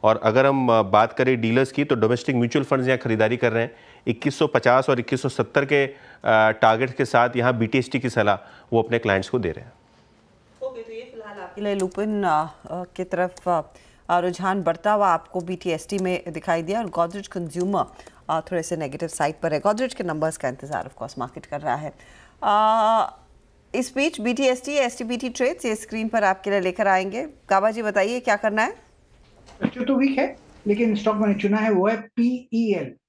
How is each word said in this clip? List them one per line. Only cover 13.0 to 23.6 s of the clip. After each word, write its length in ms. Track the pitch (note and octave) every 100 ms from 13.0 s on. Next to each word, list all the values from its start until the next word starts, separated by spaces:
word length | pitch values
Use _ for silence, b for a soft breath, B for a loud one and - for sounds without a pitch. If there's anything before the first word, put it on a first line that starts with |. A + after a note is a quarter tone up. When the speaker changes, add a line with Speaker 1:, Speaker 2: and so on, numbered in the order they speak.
Speaker 2:
तरफ, 440 | F3+ F3 F3+ F3+ F3+
अ, 120 | E3+ D3+ b b b -
अ, 100 | F3
रुझान 420 | F3 F3 F#3 G3
बढ़ता 300 | F3 A3 G#3
हुआ 160 | G#3+ G3+
आपको 320 | E3 - F#3
बीटीएसटी 580 | F3 F3+ F3+ D#3+ - G3+
में 240 | F#3 F3+ F3
दिखाई 340 | D#3+ D#3+ E3
दिया 200 | E3 G#3
और 60 | G#3
Godrej 440 | E3+ E3+ G3+ G3 F#3+
Consumer, 500 | E3+ E3 F3+ G3 - B B B -
अ, 100 | D#3+
थोड़े 220 | - F3+
से 140 | D#3+ E3
negative 320 | C#3+ D3 E3
side 260 | - D3 D#3
पर 120 | E3
है। 80 | D3+
Godrej 320 | G3+ G#3 B3+
के 100 | -
numbers 320 | F3+ D#3 D#3+ -
का 120 | C3
इंतजार 400 | C3 C#3 B2+ E2
of 60 |
course 240 | - A2 -
market 280 | A#2+ - -
कर 140 | D3
रहा 140 | D3+
है। 200 | C3 D3+ - b b b b
अ, 800 | - G#3 G#3+ A3+ A3 A3+ - - _ - _ _